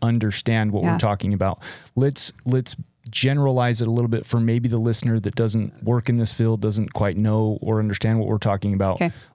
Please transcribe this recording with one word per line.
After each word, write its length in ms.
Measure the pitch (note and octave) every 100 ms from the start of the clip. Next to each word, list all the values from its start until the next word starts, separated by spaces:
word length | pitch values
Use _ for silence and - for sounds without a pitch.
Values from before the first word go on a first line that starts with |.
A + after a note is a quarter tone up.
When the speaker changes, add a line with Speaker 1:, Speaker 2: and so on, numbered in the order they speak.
Speaker 1:
understand 680 | A#2 A#2 G#2+ - - A2+ G#2+
what 120 | G2
Speaker 2:
Yeah. 100 | F2
Speaker 1:
we're 60 | E2+
talking 340 | G#2+ G2+ G2
about. 280 | G2+ F#2+ E2 - - - -
Let's, 380 | C3+ - - - B2
let's 300 | B2+ B2 - - _ A#2+
generalize 680 | - C3 C#3+ C#3 B2+ B2 A2+
it 60 | A2+
a 40 |
little 180 | A#2 A#2+
bit 160 | A2+ -
for 140 | A#2
maybe 280 | A2+ A#2 A#2+
the 100 | A#2
listener 420 | A2+ A2 B2 A2+
that 160 | G2+ -
doesn't 480 | A2+ A2 G#2 -
work 260 | G#2+ A#2+ -
in 80 | A#2+
this 160 | A2+
field, 260 | - A2+ A2
doesn't 320 | G#2+ G#2 G#2
quite 240 | - G2+ F2+
know 420 | G#2+ G#2+ A2 G#2
or 180 | - A2
understand 400 | G#2+ G2 A2 A2+
what 80 | G#2
we're 100 | G#2+
talking 340 | G#2+ G2+ G2+
about. 220 | G2 F#2+ F2+
Speaker 2:
Okay. 160 | E3+ - -